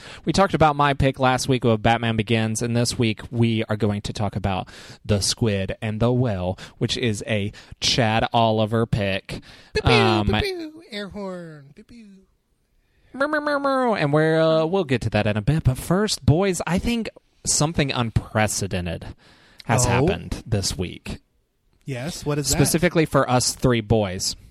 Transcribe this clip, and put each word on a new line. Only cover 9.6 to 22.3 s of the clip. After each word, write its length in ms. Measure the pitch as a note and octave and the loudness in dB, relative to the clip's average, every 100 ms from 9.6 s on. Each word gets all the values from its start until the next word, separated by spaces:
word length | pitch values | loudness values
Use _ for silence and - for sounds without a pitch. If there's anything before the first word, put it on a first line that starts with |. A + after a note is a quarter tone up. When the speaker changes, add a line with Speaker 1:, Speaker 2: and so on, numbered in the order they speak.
| - - | -8 -2
Speaker 2:
Pew, 60 | |
pew, 80 | C#3+ | 2
Speaker 1:
Um, 320 | B2+ - G#2+ G#2 | 4 4 2 2
Speaker 2:
pew, 160 | G#2 | 0
pew, 400 | G4+ F4+ D#4+ D#4 F4+ | -2 -4 -10 -16 -14
air 200 | G#3+ G3+ | -12 -10
horn. 640 | F#3+ G3 F3+ E3 D#3 C#3 C#3+ | -10 -10 -10 -14 -18 -20 -20
Pew, 80 | |
pew. 240 | A3 A#3+ G#3+ F#3+ F#3+ _ _ _ _ _ _ _ _ | -20 -20 -20 -20 _ _ _ _ _ _ _ _ _
Speaker 1:
Meow, 140 | B3 D4 | -4 -2
meow, 120 | D4+ | 0
meow, 200 | D4 C#4+ | 0 0
meow. 340 | C#4 C4+ B3+ | 2 2 2
And 180 | G#3+ D3+ | 2 2
we're, 300 | D3 D#3+ D#3+ | 4 4 4
uh, 240 | D#3+ D#3+ D#3+ | 4 2 2
we'll 180 | G3 | 0
get 180 | D3+ B2+ | 0 0
to 100 | A2 | 0
that 160 | G#2 G#2 | 0 0
in 100 | G#2 | 0
a 60 | |
bit. 200 | G#2 D#3 | 0 2
But 140 | - B2+ | 2 0
first, 480 | - F3+ G#3 - - | 0 0 0 0 2
boys, 340 | - G3 F3+ - | 4 2 -2 -2
I 140 | F3+ | -2
think 280 | B3 A#3 G#3+ - _ _ - | 0 -2 -4 -10 _ _ -4
something 460 | - D3+ E3+ C#3 | 0 0 0 -2
unprecedented 1120 | C3 A#2 - - A2 G#2+ - G2 F#2+ F2 E2+ - - _ - _ _ - | 0 0 -2 -2 0 0 0 -4 -4 -4 -6 -10 -18 _ -20 _ _ -2
has 200 | A#2 - | 0 2
Speaker 2:
Oh? 40 | |
Speaker 1:
happened 540 | F#2+ - E2+ F#2 - - | 2 2 0 -6 -10 -4
this 300 | G#2 F#2+ - | -4 -2 -4
week. 440 | F2 - - - _ _ _ _ _ _ - | -8 -8 -14 -14 _ _ _ _ _ _ -12
Speaker 2:
Yes, 400 | B2+ C3+ - | -10 -8 -8
what 120 | C#3+ | -6